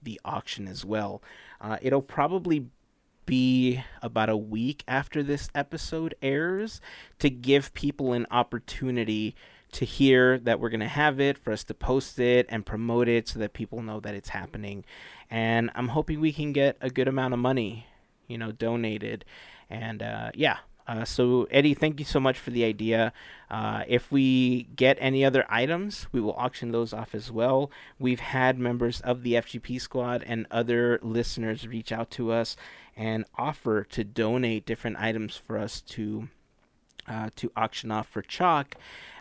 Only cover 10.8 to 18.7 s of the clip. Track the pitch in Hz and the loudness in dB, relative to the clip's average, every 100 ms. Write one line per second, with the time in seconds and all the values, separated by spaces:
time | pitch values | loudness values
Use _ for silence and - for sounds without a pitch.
10.8 | 113 143 151 135 139 135 - 107 - - | -2 2 2 4 0 0 -4 -4 -6 -6
11.8 | - 131 - - 123 123 123 110 - 110 | 0 0 0 0 4 6 4 -2 -6 -4
12.8 | 117 120 117 117 - 113 104 - 110 117 | 0 2 4 2 0 -4 -6 -6 -8 -8
13.8 | 110 107 104 101 - 98 92 107 104 101 | -8 -8 -8 -10 -8 -10 -8 -10 -10 -10
14.8 | - - - - - 113 113 117 117 - | -14 -20 -20 -20 -8 -2 2 2 0 -2
15.8 | 123 151 151 151 160 147 147 139 139 - | -2 0 -2 0 0 0 -2 2 2 2
16.8 | 131 131 131 135 127 123 123 135 104 113 | -2 0 2 2 0 2 2 2 -2 -6
17.8 | - _ _ _ - 117 113 110 113 | -14 _ _ _ -14 -10 -8 -4 -2